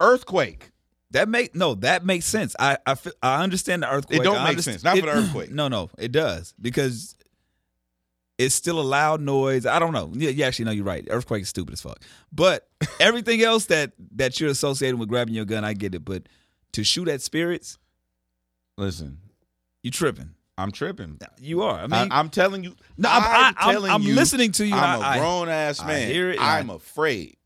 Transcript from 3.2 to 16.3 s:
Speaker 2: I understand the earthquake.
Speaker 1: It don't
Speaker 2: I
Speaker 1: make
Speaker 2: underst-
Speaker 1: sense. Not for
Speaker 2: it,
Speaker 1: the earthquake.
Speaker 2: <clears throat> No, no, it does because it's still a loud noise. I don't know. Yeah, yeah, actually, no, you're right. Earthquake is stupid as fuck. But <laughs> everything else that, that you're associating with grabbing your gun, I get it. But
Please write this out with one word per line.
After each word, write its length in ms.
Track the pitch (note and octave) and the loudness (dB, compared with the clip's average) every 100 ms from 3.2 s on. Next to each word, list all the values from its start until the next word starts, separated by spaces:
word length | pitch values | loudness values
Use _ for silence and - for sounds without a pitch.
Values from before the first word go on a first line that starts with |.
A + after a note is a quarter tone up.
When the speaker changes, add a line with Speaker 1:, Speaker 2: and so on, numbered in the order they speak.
Speaker 2:
I 180 | B2+ C#3 | 0 2
understand 400 | F#3 F3+ - F3 | 0 -2 -2 -2
the 80 | B2+ | -2
earthquake. 280 | C#3 - D#3 | -2 0 2
Speaker 1:
It 40 | |
don't 140 | F#3 D#3 | 2 2
Speaker 2:
I 120 | D3 | 0
Speaker 1:
make 80 | D3+ | 0
Speaker 2:
underst- 60 | D3+ | -4
Speaker 1:
sense. 180 | F#2+ | -2
Not 140 | D3 F#3+ | 2 2
for 60 | |
Speaker 2:
it, 20 | D#3 | 2
Speaker 1:
the 40 | A3+ | 2
earthquake. 320 | G3+ C3 D#2+ | 0 -2 -6
Speaker 2:
<clears throat> 40 | C#3+ | -4
No, 80 | C#3+ | -2
no, 220 | A2 F2 - | -2 -6 -8
it 140 | A#2+ | -2
does 420 | D3 D3+ E2 F2 - | 0 0 -2 -10 -10
because 540 | A#2 C3+ C3+ A#2 - - _ _ _ _ _ _ _ _ _ _ _ - | -4 -2 -2 -4 -12 -20 _ _ _ _ _ _ _ _ _ _ _ -2
it's 160 | C3 | 0
still 260 | - E3+ E3 | 0 -2 -2
a 40 | |
loud 360 | C3+ C#3 D3+ D3+ | 0 2 2 0
noise. 460 | C#3+ C3+ C3+ C3 A#2 | 0 2 2 2 2
I 140 | D#3 | 2
don't 120 | E3 | 2
know. 200 | C#3 D#2 | 0 -4
Yeah, 160 | G#2+ D3+ | -2 -2
yeah, 160 | C#3 C3 | 0 -2
actually, 200 | B2 A2+ | -2 -4
no, 60 | |
you're 140 | G#2+ G2 | -2 -4
right. 200 | E2+ - | -6 -4
Earthquake 320 | A#2 B2 G#2+ | -4 -2 -6
is 80 | F#2+ | -4
stupid 240 | - D2+ | -8 -8
as 80 | - | -10
fuck. 180 | - - - - _ | -14 -18 -20 -20 _
But 380 | D3+ F#3 D3 - _ | 2 2 2 -4 _
<laughs> 160 | D3+ - | -6 4
everything 420 | G3 A#3 A#3 A3+ | 4 4 0 2
else 240 | A3+ A3+ - | 4 2 2
that, 280 | D#3+ C#3 - F#2+ G#2+ | 0 0 -6 -10 -2
that 220 | C3 - | -2 0
you're 120 | D#3 | -2
associating 480 | C3+ C#3+ C3+ C3 B2 | 0 -2 0 -2 -2
with 100 | G#2+ | -2
grabbing 240 | B2 A2+ | -2 -2
your 120 | A2+ G#2+ | -4 -4
gun, 200 | A2 G#2+ | -4 -4
I 80 | |
get 220 | G#2 G2+ F2+ | -4 -6 -6
it. 100 | D2+ | -8
But 240 | F#2 - | -10 -10